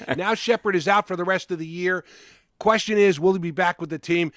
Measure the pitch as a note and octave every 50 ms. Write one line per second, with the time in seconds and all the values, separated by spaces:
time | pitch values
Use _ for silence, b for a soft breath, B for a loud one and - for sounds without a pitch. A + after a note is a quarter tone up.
0 | - - B2+ D3 F#3 G#3 A3 - - A3+ A#3 G#3+ - G#3+ F#3+ F3 C#3+ F#3+ G3+ G#3
1 | - - F#3 F3 F3 F#3 F#3+ F3+ - - F#3 D#3+ E3 D#3+ E3 F3 F3+ F3+ F#3 F3+
2 | - B B B B B B B B B _ _ - G#3 A3 G#3+ - G#3+ G#3+ G#3
3 | G3+ G3 F3 C#3+ D#3+ F#3+ F#3+ F#3+ E3+ E3+ D3 D#3 F3+ F3 F3 - E3+ D3+ D#3+ D3
4 | - - E3+ E3+ E3+ D3+ b